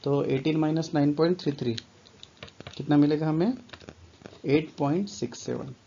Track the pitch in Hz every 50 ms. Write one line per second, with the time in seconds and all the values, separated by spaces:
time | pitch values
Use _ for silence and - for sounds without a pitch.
0 | - 143 143 143 - - 135 131 135 160 156 160 156 151 156 160 160 160 - 151
1 | 143 147 147 147 160 170 180 180 - 151 143 - 131 123 113 113 - - _ -
2 | _ - - - - - _ - - - - _ - - - - 143 143 147 147
3 | 147 147 151 151 156 156 156 160 170 226 262 - - - - - - - - -
4 | - - - - - - - - - - 135 156 156 156 - - 151 139 147 180
5 | 202 202 - - - 120 - - - 127 123 123 127 131 127 _ _